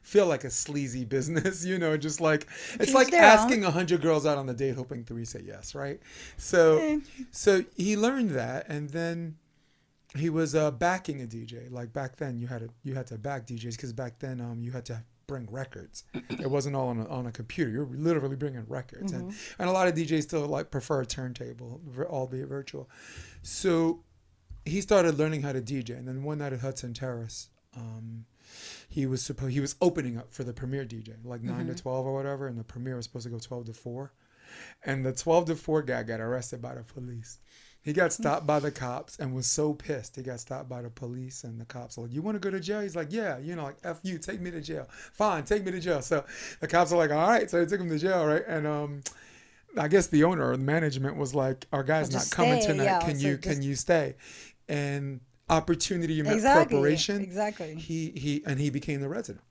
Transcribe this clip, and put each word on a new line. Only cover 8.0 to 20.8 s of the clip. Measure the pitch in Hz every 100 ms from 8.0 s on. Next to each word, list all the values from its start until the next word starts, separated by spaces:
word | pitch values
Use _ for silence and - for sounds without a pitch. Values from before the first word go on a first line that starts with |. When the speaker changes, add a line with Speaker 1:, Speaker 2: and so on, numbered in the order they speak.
| 226 269 220
Speaker 1:
that, | 131 117 127 -
and | 147 147
then | 160 170 170 165 156 _ _ _ _ _ _ _
he | 139 165
was, | 156 160
uh, | 151 151
backing | 123 175 185 180 139
a | 120
D | 113 113
J. | 117 123
Like, | 123 120
back | 135 131 -
then, | 143 120
you | 123
had | 120
to, | 117 -
you | 143
had | 131 117
to | 110
back | 139 139 113
D | 117
Js | 117 113
'cause | 131
back | 113 123 117
then, | 135 127
um, | 120 117
you | 120
had | 127 123
to | 113 113 _ -
bring | 139 110
records. | 123 127 - 82 - - - -
It | 123 139
wasn't | 139 135 139
all | 127
on | 117
a, | 110
on | 127 120
a |
computer. | 113 117 - 135
You're | 117 143
literally | 127 160 160 135 135
bringing | 143 127 110
records, | 135 131 - 196
and, | 180 180
Speaker 2:
Mm-hmm. | 208 - -
Speaker 1:
and | 180
a |
lot | 190 185
of |
D | 165 156
Js | 156
still, | 147 165 147
like, | 147 -
prefer | 139